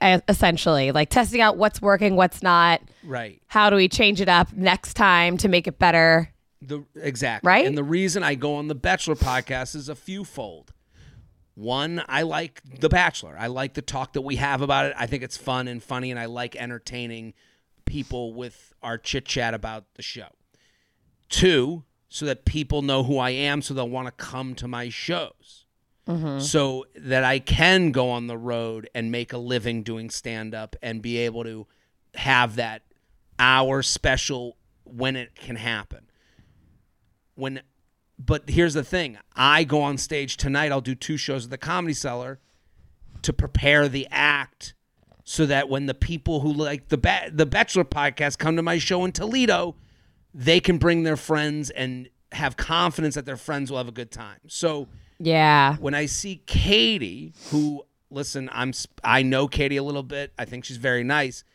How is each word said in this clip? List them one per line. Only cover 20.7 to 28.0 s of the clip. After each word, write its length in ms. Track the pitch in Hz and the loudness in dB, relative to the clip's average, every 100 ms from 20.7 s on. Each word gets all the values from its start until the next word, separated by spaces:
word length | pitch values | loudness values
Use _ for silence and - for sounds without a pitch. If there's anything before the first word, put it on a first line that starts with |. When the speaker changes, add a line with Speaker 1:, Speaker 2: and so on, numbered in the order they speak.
| _ _ _ _ _ - | _ _ _ _ _ -6
Speaker 2:
Two, 560 | - 185 151 131 170 - _ _ | 2 4 4 2 -4 -14 _ _
so 160 | - 147 | -8 -6
that 180 | 131 - | -2 -2
people 340 | 156 139 151 | -2 -2 -2
know 220 | 139 135 | 0 0
who 160 | 131 139 | 2 0
I 120 | 127 | 0
am, 300 | 131 143 143 | -2 -2 -2
so 140 | - | -4
they'll 140 | 135 120 | -6 -6
wanna 220 | 127 127 | -6 -10
come 420 | - - 131 131 123 | -12 -12 -10 -10 -10
to 120 | 123 | -10
my 200 | 120 120 | -8 -10
shows. 800 | - - 170 147 _ _ - _ _ _ _ - | -8 -6 -4 -6 _ _ -20 _ _ _ _ -6
Speaker 1:
Mm-hmm. 320 | 170 156 139 | -4 -4 -4
Speaker 2:
So 460 | 143 151 139 131 135 - | 0 2 0 -4 -10 -12
that 260 | 143 131 | -2 2
I 160 | 131 135 | 2 0
can 520 | - - 170 190 170 | 0 4 6 6 4
go 180 | 131 | 2